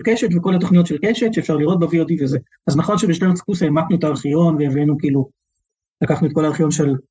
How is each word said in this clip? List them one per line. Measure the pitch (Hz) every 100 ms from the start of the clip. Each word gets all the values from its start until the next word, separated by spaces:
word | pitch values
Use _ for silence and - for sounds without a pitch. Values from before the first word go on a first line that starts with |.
קשת | 220 240 220 175
וכל | 190
התוכניות | 180 180 175 170
של | 147
קשת | 202 233 226
שאפשר | 165 160 147
לראות | 151 185
ב-V | 160
O | 165 160 160
D |
וזה. | 135 135 - _ -
אז | 139
נכון | 208 202
שבשתים | 196 165 185
עשרה | 180
פלוס | - 185
העמקנו | 160 151 165 175
את |
הארכיון | 151 131 147 156 170 151
והבאנו, | 147 139 147 143
כאילו, | 147 135 131 _ _ _ _ _ _ _
לקחנו | 135 147 156
את |
כל | 151
הארכיון | 156 147 156
של | 156 143 135 -